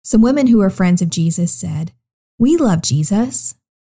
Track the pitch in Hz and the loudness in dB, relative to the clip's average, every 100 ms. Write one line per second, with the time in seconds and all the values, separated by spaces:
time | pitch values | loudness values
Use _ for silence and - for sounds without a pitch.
0 | - 220 233 285 262 233 196 - 180 180 | 0 2 4 2 2 2 2 0 0 0
1 | 170 - 165 165 175 - 170 156 165 _ | -2 -2 -2 -2 -2 -2 -4 -6 -10 _
2 | _ _ _ - 240 330 262 165 - 143 | _ _ _ -2 0 2 2 0 -2 -2
3 | 151 202 254 - - - _ _ | 0 -2 -2 -2 -2 -4 _ _